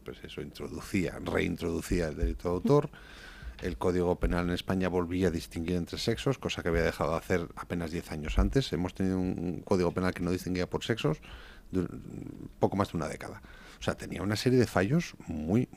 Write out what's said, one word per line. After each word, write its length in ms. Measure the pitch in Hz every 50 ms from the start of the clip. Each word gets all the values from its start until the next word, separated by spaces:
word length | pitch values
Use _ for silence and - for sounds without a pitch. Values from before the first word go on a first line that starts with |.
| -
pues 140 | - - - -
eso, 160 | 73 - 76
introducía, 760 | 73 76 - - 73 71 78 67 - - - 95 82 - - 82
reintroducía 840 | 85 85 85 90 87 87 82 - 85 85 82 82 - - 90 87 82 78
el 80 | 73
delito 320 | 80 87 82 80 - - 87
de 60 | 90
autor. 360 | 92 - - 143 147 147 - - - - - - - - - - - - - - -
El 140 | - 90 - -
Código 380 | - 90 87 90 87 90 87 -
Penal 280 | - 85 90 87 87 87
en 60 | 90
España 340 | - - - 95 92 92 90
volvía 400 | 87 90 87 85 90 90 95 85
a 20 |
distinguir 460 | 80 80 - - - 85 80 87 90
entre 220 | 87 82 - 80 -
sexos, 400 | - 117 110 - - 139 127 -
cosa 240 | - 98 - -
que 60 | - 87
había 140 | 82 85
dejado 300 | 82 80 - - 82 73
de 60 | 82 78
hacer 300 | - - 95 85 82 - -
apenas 340 | - - - 90 85 82 78
diez 180 | 85 82 - -
años 280 | - 78 76 78 - -
antes. 340 | 92 - - 135 131 -
Hemos 220 | - 82 90 92 -
tenido 240 | - 95 92 92 92
un, 200 | 90 92 98 -
un 220 | 85 90 80 -
Código 300 | - - 101 90 87 85
Penal 200 | 85 90 92 90 -
que 80 | -
no 80 | 87 87
distinguía 380 | 92 90 - 90 90 90 87 -
por 140 | - -
sexos 360 | - - 113 - - 147 156 - - - - - - - - - - -
de 100 | - 92
un, 720 | - - - - - - - - - - - - - - - -
poco 180 | 120 98 -
más 140 | 98 95 -
de 60 | - 82
una 100 | 76 76
década. 340 | - - 71 71 - - - - - - - - - -
O 20 |
sea, 120 | - - -
tenía 260 | - - 95 85 85
una 140 | 92 104 110
serie 220 | - - 127 127 127
de 80 | 107
fallos 480 | - - 92 95 107 151 175 - - - - - 90
muy, 400 | 82 76 78 82 101 123 127 - -